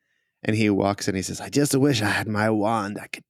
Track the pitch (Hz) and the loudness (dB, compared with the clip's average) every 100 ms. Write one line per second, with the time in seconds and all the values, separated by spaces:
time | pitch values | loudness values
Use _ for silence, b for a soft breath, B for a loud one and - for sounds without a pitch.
0 | _ _ _ _ - 107 107 98 98 101 | _ _ _ _ -4 0 2 2 2 0
1 | - 95 90 90 - 127 147 139 143 120 | -2 -4 -4 -8 -2 0 2 4 4 2
2 | 104 - 104 104 110 107 104 113 101 104 | 0 -2 -2 0 2 2 2 0 -2 -6
3 | - - - | -10 -14 -16